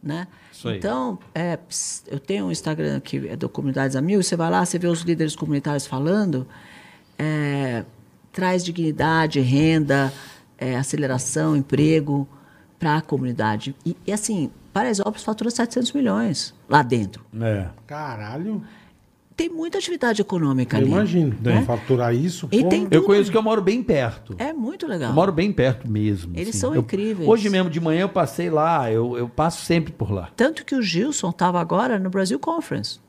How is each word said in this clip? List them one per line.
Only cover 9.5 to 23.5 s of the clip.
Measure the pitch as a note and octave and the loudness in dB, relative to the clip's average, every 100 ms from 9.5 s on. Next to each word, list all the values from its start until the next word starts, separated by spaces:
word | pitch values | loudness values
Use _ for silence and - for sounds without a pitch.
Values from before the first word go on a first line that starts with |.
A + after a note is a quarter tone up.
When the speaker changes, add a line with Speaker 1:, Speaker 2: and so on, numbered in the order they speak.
| C3+ D#3+ D#3+ C#3+ C#3 C3+ C3 - - _ _ | 4 6 4 4 2 2 -2 -18 -20 _ _
Speaker 1:
é, | B2+ B2 | -4 -2
aceleração, | C3+ D3+ C#3 B2+ - D#3 D#3+ D3+ | -2 -2 -2 -2 -2 -2 2 0
emprego | C#3 D#3 D3+ D#3+ D3 C#3 C#3 - - - - _ | 2 2 4 4 2 -2 -2 -10 -20 -20 -20 _
pra | D#3+ D3+ | 0 0
comunidade. | D#3 C#3 B2+ A#2+ G#2+ G#2+ C3+ C#3 - | 0 -2 -2 0 0 0 -4 -8 -6
E, | - - | -6 -4
e | |
assim, | G#3 - G#3 C#3+ - - | -4 -2 -2 -2 -6 -8
Paraisópolis | G3 B3 G3+ G3+ A3 | -2 0 0 -2 -4
fatura | - G#3+ A3+ | -6 -2 -2
setecentos | A3+ A#3 - A#3+ | -2 -2 0 -2
milhões | C#4+ B3 G3 A#3 D3 - - _ | 0 0 0 0 -2 -6 -12 _
lá | D3 | 2
dentro. | C3 A#2+ G2+ - - A2 | 4 0 -2 -6 -16 -4
Speaker 2:
É. | A2+ G#2 F2+ - - | -2 0 -2 -10 -16
Speaker 3:
Caralho. | D3 D3+ A2+ G#2 C3 F#3+ G#3+ - - - _ _ _ _ - | -12 -10 -10 -10 -8 -6 -6 -10 -20 -20 _ _ _ _ -6
Speaker 1:
Tem | E4 | -4
muita | E4+ E4 G4 | -4 -6 -4
atividade | F4 E4+ A#3+ G#3+ | -4 -2 0 0
econômica | G3+ F#3 D3+ C3 B2 - | 0 0 2 2 2 2
Speaker 3:
Eu | |
Speaker 1:
ali, | C3+ | 4
Speaker 3:
imagino. | E3 G#3 F3 D3+ A2 | 4 4 2 2 0
Speaker 1:
né? | A#2 A2+ | 4 4
Speaker 3:
Faturar | B2+ A#2+ - C3 A#2+ A#2+ | 4 -2 2 2 4 2
isso, | E3+ - C3+ | 0 -4 0
Speaker 1:
E | G#3 | 2
Speaker 3:
porra. | F3+ | 4
Speaker 1:
tem | D#4+ | 4
Speaker 2:
Eu | - | 6
Speaker 1:
tudo. | D#3 | 4
Speaker 2:
conheço | G3 G3 G3+ | 6 4 6
que | A3 | 2
eu | |
moro | A3 | 2